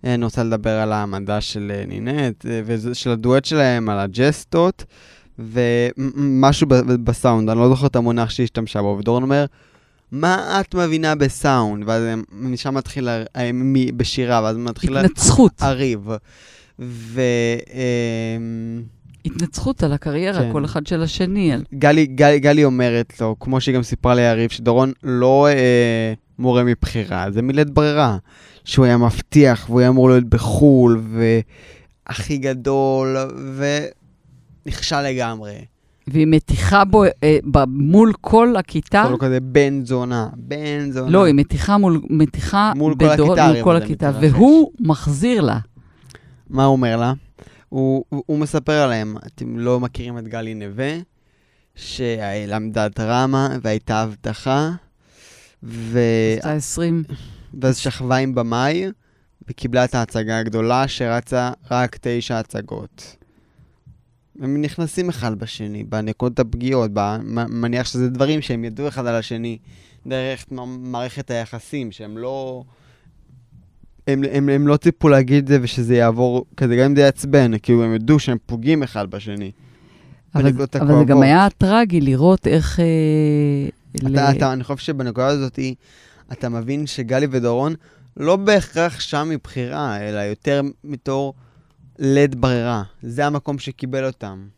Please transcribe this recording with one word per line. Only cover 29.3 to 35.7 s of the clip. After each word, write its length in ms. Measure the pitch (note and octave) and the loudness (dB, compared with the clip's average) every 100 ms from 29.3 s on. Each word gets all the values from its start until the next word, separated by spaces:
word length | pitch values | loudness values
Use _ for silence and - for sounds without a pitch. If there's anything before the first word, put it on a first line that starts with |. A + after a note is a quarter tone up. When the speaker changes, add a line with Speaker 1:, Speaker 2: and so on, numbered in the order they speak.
| D3+ C#3 A#2 - | 6 6 4 0
Speaker 1:
והוא 100 | A#2+ | 2
היה 100 | B2 | 4
אמור 200 | C3 B2+ | 6 6
להיות 140 | B2+ | 6
בחו"ל, 760 | B2 A#2 A2+ G2+ D3 C3+ B2 A2+ A2 A2+ A2+ A2+ A2 - - - _ _ - | 4 0 0 4 6 8 6 4 0 -2 2 2 0 -14 -20 -20 _ _ -14
והכי 300 | - - C#3+ | -10 -6 -4
גדול, 800 | C3+ C3 B2 C3+ C3+ C3 C3 C3 C3+ B2+ C3+ C3+ C#3+ D3 D3+ - _ _ _ _ _ _ - | -4 -4 -2 0 2 0 0 -2 -6 -10 -12 -6 -4 -2 -6 -14 _ _ _ _ _ _ -10
ונכשל 360 | - - C#3+ | -8 -4 -4
לגמרי. 640 | C#3 C3 A#2 A2 G#2 G#2 A#2 | -2 -4 -4 -6 -12 -16 -20